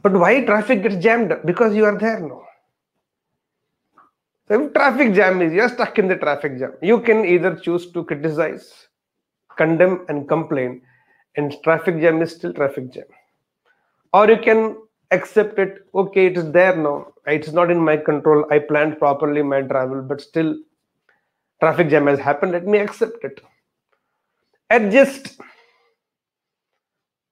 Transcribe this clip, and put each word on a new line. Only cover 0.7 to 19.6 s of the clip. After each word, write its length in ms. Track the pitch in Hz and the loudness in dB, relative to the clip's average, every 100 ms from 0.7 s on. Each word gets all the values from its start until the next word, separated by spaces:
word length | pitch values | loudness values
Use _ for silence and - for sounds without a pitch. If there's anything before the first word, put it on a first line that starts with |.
| 233 | 0
gets 140 | 208 190 | 0 0
jammed 360 | 208 233 196 | 0 2 0
up? 120 | - 160 | -4 -4
Because 280 | 170 226 | 0 0
you 100 | 208 | 2
are 140 | 214 202 | 0 0
there 220 | 220 214 | -4 -4
now. 220 | 151 123 - _ _ _ _ _ _ _ _ _ _ _ _ _ _ _ _ _ _ _ - | -10 -14 -20 _ _ _ _ _ _ _ _ _ _ _ _ _ _ _ _ _ _ _ -2
So 140 | 214 | -2
if 80 | 294 | 0
traffic 420 | 294 277 240 254 | 2 2 2 2
jam 280 | 190 185 185 | 4 4 2
is, 100 | 165 | 0
you're 160 | 175 240 | 0 0
stuck 300 | 247 214 - | -2 -4 0
in 100 | 180 | 0
the 80 | 180 | 0
traffic 420 | 151 143 151 127 | -2 -2 -4 -6
jam, 160 | 131 - | -10 -6
you 180 | 175 226 | 0 0
can 240 | 233 220 190 | 2 0 2
either 300 | 175 185 185 | 2 0 -4
choose 340 | 170 170 175 | -6 -6 -6
to 120 | 170 | -10
criticize, 840 | 160 147 156 151 156 196 - - _ _ _ _ _ _ _ - | -8 -6 -6 -4 -4 -6 -18 -20 _ _ _ _ _ _ _ -2
condemn, 480 | 160 160 180 180 - | 0 4 2 0 -6
and 200 | 147 139 | -8 -2
complain, 540 | 156 160 143 127 127 _ _ _ _ _ - | -4 -2 -4 -4 -8 _ _ _ _ _ -8
and 180 | 147 143 | -8 -4
traffic 360 | 156 160 185 165 | -2 0 0 2
jam 220 | 165 160 | 2 2
is 120 | 165 | -2
still 180 | - 175 | -6 -12
traffic 400 | - 139 139 127 | -4 -6 -6 -14
jam. 120 | - - _ _ _ _ _ _ _ _ _ - | -16 -20 _ _ _ _ _ _ _ _ _ -2
Or 160 | 190 214 | 2 4
you 80 | 220 | 4
can 380 | 226 220 220 - _ _ - | 4 2 0 -6 _ _ -4
accept 480 | 185 - 214 208 208 | -4 0 0 0 -2
it, 280 | 190 - _ | -4 -6 _
Okay, 320 | 185 190 190 185 | -4 -2 2 2
it 100 | 175 | 0
is 140 | 160 | 0
there 240 | 170 185 165 | 2 4 2
now. 300 | 151 143 - _ - | -2 -4 -10 _ -4
It's 260 | 151 156 | -4 -2
not 180 | 160 175 | 0 0
in 80 | 175 | 2
my 160 | 160 156 | 2 0
control. 500 | 156 147 156 151 147 | 0 -2 2 2 2
I 80 | 151 | 0
planned 380 | 147 147 151 151 | 2 0 0 0
properly 440 | 147 139 151 147 | -2 0 -2 -2
my 200 | 143 139 | -2 -2